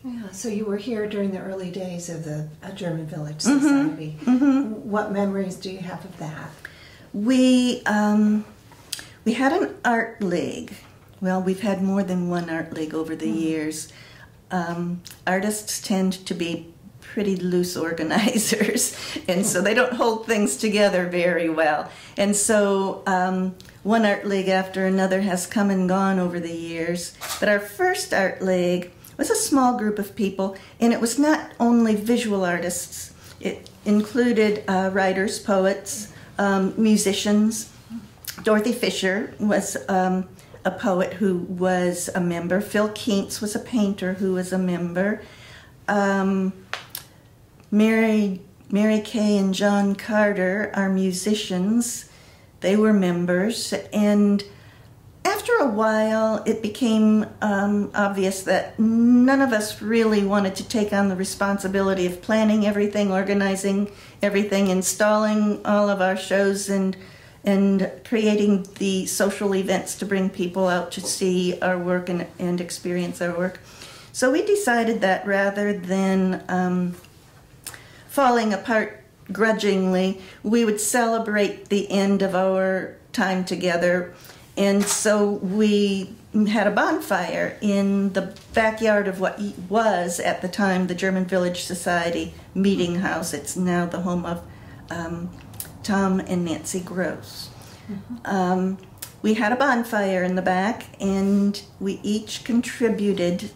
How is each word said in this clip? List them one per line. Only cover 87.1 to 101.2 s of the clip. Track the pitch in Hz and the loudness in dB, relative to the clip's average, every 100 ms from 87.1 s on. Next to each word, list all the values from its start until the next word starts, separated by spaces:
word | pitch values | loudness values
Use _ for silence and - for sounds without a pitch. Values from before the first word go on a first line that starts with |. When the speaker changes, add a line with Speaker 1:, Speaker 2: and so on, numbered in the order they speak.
| 190 170 170 175 - | -2 -2 -2 -4 -2
Speaker 2:
in | 208 196 196 196 196 | 0 2 2 2 2
the | 190 180 - - | 0 -4 -10 -4
backyard | - 220 220 220 208 190 | 0 0 2 2 2 2
of | 180 | -2
what | 185 - 202 - 180 | -4 -2 -8 -8 -2
was, | 233 220 185 175 180 | 2 2 2 -2 -2
at | 175 180 | -2 -2
the | 185 | -4
time, | 180 196 185 180 | 0 0 2 0
the | 180 | 0
German | 190 185 180 | 0 0 0
Village | 190 180 175 | 0 0 -4
Society | - 180 - 175 170 165 165 - - | -8 -6 -2 0 0 -4 -6 -10 -8
meeting | 185 202 190 175 175 | 0 2 2 0 0
house. | 175 165 175 | -2 -2 -4
It's | 143 - - | -8 -8 -2
now | 180 175 175 | 0 0 -2
the | 175 | -4
home | 180 180 170 | -2 -4 -4
of, | 175 - - - - - | -8 -10 -20 -20 -20 -12
um, | 170 165 170 175 - - - - - | -10 -8 -8 -10 -12 -20 -16 -16 -12
Tom | - 196 190 185 | -2 0 2 0
and | - 180 175 | 0 -2 -2
Nancy | 156 - 190 | -4 -6 -8
Gross. | 175 180 165 - - - - - - - - | -6 -4 -4 -6 -14 -16 -16 -18 -20 -20 -14
Speaker 1:
Mm-hmm. | 202 - 240 - | -14 -12 -12 -4
Speaker 2:
Um, | 190 180 185 185 190 - - - - | 0 2 0 0 -4 -12 -18 -18 -4
we | 208 220 | 0 2
had | 214 | 2
a | 247 | 2
bonfire | 277 240 233 220 196 185 | 2 2 0 0 0 0
in | 185 185 | 0 0
the | |
back, | 180 180 196 240 - - | 0 0 0 -4 -12 -6
and | 196 196 | -2 0